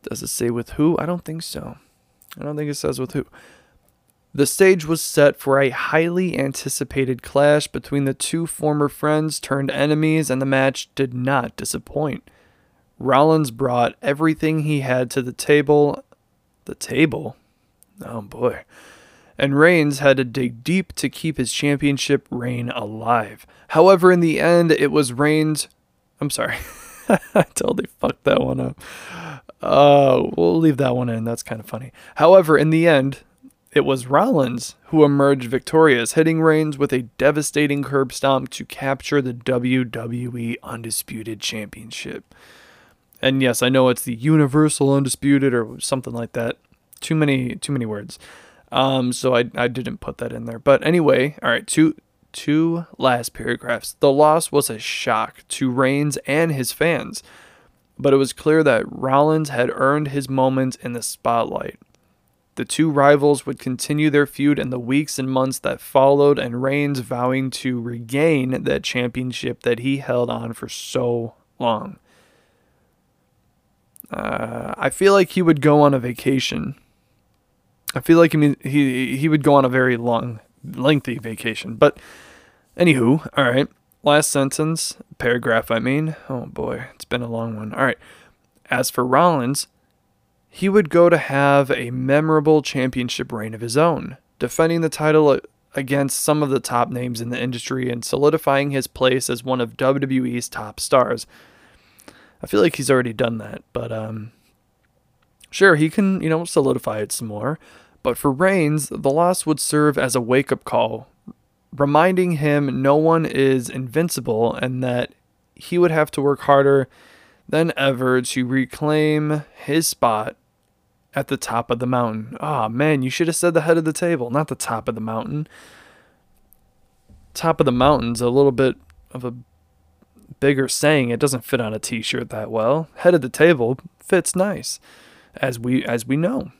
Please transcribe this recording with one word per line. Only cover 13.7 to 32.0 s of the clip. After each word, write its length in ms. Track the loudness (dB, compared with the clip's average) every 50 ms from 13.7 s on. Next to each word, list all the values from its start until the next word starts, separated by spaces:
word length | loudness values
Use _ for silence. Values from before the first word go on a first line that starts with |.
| 0 2 0 0 -2 _ -4
everything 560 | -4 -2 0 0 0 0 0 0 -2 0 0
he 220 | -2 -2 -2 -2
had 280 | -2 -2 -2 -2 -2 -2
to 120 | -4 -6 -6
the 100 | -6 -8
table. 680 | _ 0 2 2 2 4 4 4 4 4 2 0 -4 -12 _ _ _ _ _ _ _ _ _ _ _ _
The 100 | -16 -14
table? 600 | _ -10 -6 0 2 2 2 2 -4 -8 -10 -14 _ _ _ _ _ _ _ _ _ _ _ _ _ -16
Oh, 160 | -12 -12 -12
boy. 440 | -12 -12 -10 -2 -2 -2 -2 -2 -14 _ _ -20 -20 -20 -20 -20 _ _ _ _ _ _ _ _
And 180 | -2 0 2 4
Reigns 420 | 6 6 6 4 2 2 0 2
had 180 | 2 2 4 4
to 60 | 2
dig 400 | -4 -2 -4 -4 -4 -6 -6 -4
deep 300 | 0 0 0 0 _ -8
to 160 | -6 -6 -6
keep 280 | -6 -6 -6 -6 -4 -4
his 140 | -4 -4
championship 760 | -4 -2 0 0 0 2 0 0 0 0 0 0 0 0 0 _
reign 400 | -8 -6 -6 -4 -4 -4 -6 -6
alive. 800 | -6 -8 -8 -8 -10 -8 0 0 2 2 0 -2 -10 -20 -20 _ _ _ _ _
However, 420 | 4 6 8 8 8 8 8 6
in 80 | 6 6
the 200 | 4 2 2 2
end, 320 | 2 4 4 4 4 4
it 200 | 4 2 2 0
was 220 | 2 2 0 0 0
Reigns, 540 | -2 0 2 2 2 2 0 -2 -4 -6 -10 _ _ _ _ _ _ _ _ _ _
I'm 100 | -8 -6
sorry. 280 | -4 -4 -4 -4 -6 -8 -10 -14 -18 -20 -20
<laughs> 240 | -20 -20 -20 -2 0
I 340 | 0 0 0 0 _ 2 2 2 _
totally 320 | -6 -4 -4 -4 -4 -6 -8 _ _
fucked 260 | -6 -6 -6 _ _
that 160 | 2 2 2
one 180 | 2 -2 -4 -4
up. 200 | -6 -8 -8 _ -18 -20 -20 -18 -18 -18 -16 -16 -16 -16 -16 -18 _ _ -18 _
Uh, 680 | -4 0 4 6 8 8 8 6 6 6 4 2 0 -2 0
we'll 220 | 2 2 2 2 4
leave 200 | 2 2 2 2
that 180 | 0 -2 0
one 140 | -2 -2 -4
in. 140 | -4 -4 -4
That's 200 | -6 -6 -8 -8
kinda 200 | -10 -10 -12 -10
funny. 280 | -12 -12 -12 -12 -14 _ -20